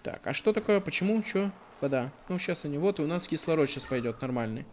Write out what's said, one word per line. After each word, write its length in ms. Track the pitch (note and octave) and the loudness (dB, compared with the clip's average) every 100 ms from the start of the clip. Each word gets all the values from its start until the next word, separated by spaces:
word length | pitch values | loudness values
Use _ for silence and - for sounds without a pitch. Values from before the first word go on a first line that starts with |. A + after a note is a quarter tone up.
Так, 240 | - - - | -8 -6 -2
а 80 | |
что 200 | F3 A3 | 0 2
такое? 260 | G#3+ G#3 G3+ | 0 2 2
Почему? 420 | F#3+ - F#3+ A3 | 2 0 2 2
Чё? 300 | G#3+ F#3+ G3+ - - - | 2 0 0 -4 -20 -4
Вода. 300 | C#3 C3+ B2+ - - | 0 0 -2 -8 -6
Ну, 100 | F3+ | -4
щас 240 | - F3 D3+ | -2 -4 -2
они. 120 | C#3+ | 0
Вот, 220 | F#3+ G3 | 0 2
у 60 | D3+ | 0
нас 220 | F3 F3+ | 0 -2
кислород 420 | D#3+ - D#3 C#3 | -2 2 4 4
щас 160 | C3+ - | 0 -2
пойдёт 360 | C3 A#2 A2+ | -2 -2 -4
нормальный. 440 | C3 B2+ A2+ A2+ C#3+ | -2 -2 -2 -4 -10